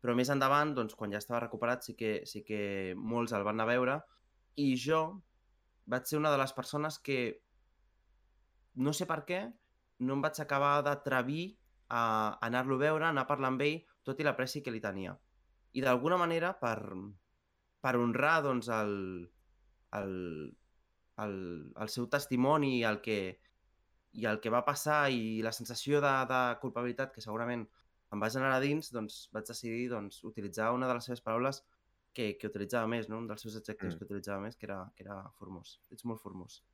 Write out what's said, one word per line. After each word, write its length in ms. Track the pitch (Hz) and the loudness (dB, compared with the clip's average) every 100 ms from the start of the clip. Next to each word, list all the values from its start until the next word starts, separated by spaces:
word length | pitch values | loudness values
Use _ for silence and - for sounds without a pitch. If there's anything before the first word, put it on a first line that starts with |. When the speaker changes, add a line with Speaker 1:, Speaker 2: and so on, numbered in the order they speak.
Speaker 1:
Però 100 | 120 | 2
més 160 | 120 127 | 2 4
endavant, 420 | 143 135 143 151 | 4 6 6 4
doncs, 200 | 131 110 | 0 -4
quan 160 | - 104 | -4 -4
ja 80 | 104 | -4
estava 220 | - 120 | -2 -4
recuperat, 400 | 117 113 117 123 | -4 -2 0 0
sí 120 | - - | -4 -4
que, 220 | 110 104 - | -2 -2 -4
sí 160 | 107 107 | -12 -6
que 480 | 107 101 98 92 | -4 -2 -2 -4
molts 400 | 92 107 120 117 | -4 -2 0 0
el 120 | 110 101 | 0 0
van 120 | 110 | 0
anar 80 | 110 | 2
a 60 | |
veure 240 | 123 127 147 - _ _ _ _ - | 4 2 0 -6 _ _ _ _ 0
i 140 | 139 127 | 2 2
jo 220 | 127 160 160 196 - _ _ _ _ _ - | 2 2 2 -6 -18 _ _ _ _ _ -4
vaig 180 | 127 - | -4 0
ser 120 | 151 | 2
una 120 | 151 | 4
de 80 | 139 | 4
les 140 | 135 | 2
persones 440 | - 127 147 151 151 | -2 -4 -4 -4 -6
que, 200 | - 131 120 - _ _ _ _ _ _ _ _ _ _ _ _ _ 127 | -2 0 0 -4 _ _ _ _ _ _ _ _ _ _ _ _ _ 0
no 160 | 135 | 0
sé 140 | 147 180 | 0 -2
per 140 | 156 - | -2 -2
què, 140 | 180 226 - _ _ _ _ | -4 -4 -12 _ _ _ _
no 140 | 127 | -2
em 80 | 139 | 2
vaig 160 | 151 147 | 0 -2
acabar 360 | 143 139 143 143 143 | 0 4 6 6 4
d'atrevir 680 | 143 143 131 127 151 185 - _ _ _ | 0 2 2 2 -2 -4 -10 _ _ _
a 120 | 120 117 110 107 - | 2 4 4 2 0
anar-lo 340 | 113 123 127 131 | 0 0 2 2
a 60 | |
veure, 240 | 151 156 165 | 4 4 2
anar 180 | 143 | 2
a 60 | 135 | 0
parlar 200 | 139 131 | 2 2
amb 120 | 131 | 2
ell, 140 | 147 160 - _ | 2 0 -10 _
tot 160 | - 131 | -8 0
i 60 | 147 | 0
l'apreci 360 | 120 127 151 | 2 -2 -2
que 120 | 139 | -6
li 80 | 110 | -4
tenia. 320 | 104 95 92 95 _ _ _ _ _ | -4 -4 -6 -8 _ _ _ _ _
I 80 | - | 0
d'alguna 360 | 131 127 151 180 | 4 4 4 2
manera, 340 | 170 165 175 | 4 2 0
per, 220 | 190 120 110 101 95 101 98 _ _ _ _ _ _ | 0 -2 -2 -4 -8 -10 -14 _ _ _ _ _ _
per 100 | 131 123 | 2 4
honrar, 400 | 120 113 147 165 | 4 4 4 4
doncs, 260 | 143 123 113 | 4 0 0
el, 240 | 110 107 101 95 90 87 _ _ _ _ _ _ | 0 0 -2 -4 -8 -12 _ _ _ _ _ _
el, 200 | 104 98 92 90 78 76 - _ _ _ _ _ - | -6 -4 -6 -6 -8 -10 -14 _ _ _ _ _ -8
el, 160 | 107 95 90 85 73 | -6 -6 -8 -8 -12
el 200 | - 107 | -8 -6
seu 160 | - 120 | -4 0
testimoni 680 | 143 139 127 131 156 139 123 | 0 2 2 4 4 4 2
i 80 | 113 | 2
el 140 | 104 | 0
que, 160 | - 107 92 92 _ _ _ _ _ _ _ | 0 0 -2 -8 _ _ _ _ _ _ _
i 140 | 110 110 | -4 -2
el 100 | 107 | 0
que 120 | 113 | 2
va 100 | 120 | 2
passar 420 | 123 143 151 151 139 | 2 0 2 4 4
i 300 | 123 110 110 | 2 0 -2
la 100 | 110 | -2
sensació 460 | - 120 117 139 147 | -4 -8 -6 2 4
de, 120 | 143 135 123 | 4 4 4
de 160 | 127 123 117 | 2 2 0
culpabilitat 520 | 131 120 123 120 131 | -4 -2 -2 -2 -6
que 120 | 113 | -6
segurament 420 | 107 110 120 120 110 _ _ _ _ | -8 -4 -2 -4 -6 _ _ _ _
em 100 | 104 | -2
va 80 | 107 | 0
generar 280 | 131 135 131 | 2 2 2
dins, 320 | 143 151 156 | 2 0 -2
doncs, 340 | 120 107 - - | -6 -6 -10 -10
vaig 140 | 110 | -10
decidir, 440 | 107 117 117 117 123 | -8 -8 -6 -4 -4
doncs, 320 | 117 101 - | -4 -6 -12
utilitzar 460 | 110 110 101 110 110 | -12 -10 -8 0 0
una 160 | 123 127 | 2 0
de 60 | 120 | -2
les 80 | |
seves 160 | 120 120 | -4 -8
paraules 380 | - 113 131 139 _ _ _ _ _ - | -2 0 0 -2 _ _ _ _ _ -4
que, 220 | 110 104 | -4 -2
que 100 | 107 | -6
utilitzava 400 | 101 101 120 110 | -6 -2 0 0
més, 200 | 117 107 | -2 -4
no? 100 | 110 | -8
Un 60 | 113 | -8
dels 140 | 107 | -8
seus 140 | 113 110 | -10 -10
adjectius 360 | 107 104 92 | -10 -8 -6
Speaker 2:
Mm. 40 | 82 | -8
Speaker 1:
que 80 | 101 | -8
utilitzava 340 | 101 101 98 | -8 -6 -6
més, 160 | 104 - | -6 -10
que 80 | |
era, 140 | 107 98 92 _ | -10 -10 -10 _
que 80 | |
era 140 | 101 101 101 | -14 -12 -14
formós. 400 | _ 95 92 - - _ | _ -14 -14 -14 -20 _
Ets 160 | 117 120 | -10 -8
molt 140 | 113 | -8
formós. 400 | 98 95 90 - _ | -10 -12 -14 -18 _